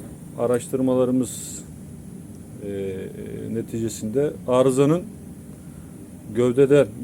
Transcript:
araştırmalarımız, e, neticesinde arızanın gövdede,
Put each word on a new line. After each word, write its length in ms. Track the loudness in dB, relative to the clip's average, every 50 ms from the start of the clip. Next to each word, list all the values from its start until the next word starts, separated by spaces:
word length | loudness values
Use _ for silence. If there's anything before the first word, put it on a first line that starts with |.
| -8 -14 -14 -16 -16 -14 -6 -2
araştırmalarımız, 1200 | 0 2 2 0 0 -2 -2 0 2 4 4 4 4 4 4 2 0 0 -4 -10 -10 -12 -12 -14 -14 -14 -16 -16 -16 -16 -16 -16 -16 -16 -16 -16 -16 -16 -16 -16 -16 -16 -14 -10 -8 -6
e, 300 | -4 -4 -4 -4 -4 -6 -8 -8 -10 -10 -10 -8 -8 -8 -6 -4 -4
neticesinde 800 | -4 -4 -4 -4 -2 -2 -2 -4 -4 -6 -2 0 2 2 0 0 -4 -2 2
arızanın 560 | 4 6 6 6 6 6 6 6 6 4 0 -6 -12 -14 -14 -14 -14 -14 -14 -16 -16 -16 -16 -16 -14 -14 -14 -14 -16 -16 -16 -16 -16 -16 -12 -6 0
gövdede, 520 | 2 4 4 6 6 8 8 10 8 8 6 2 -6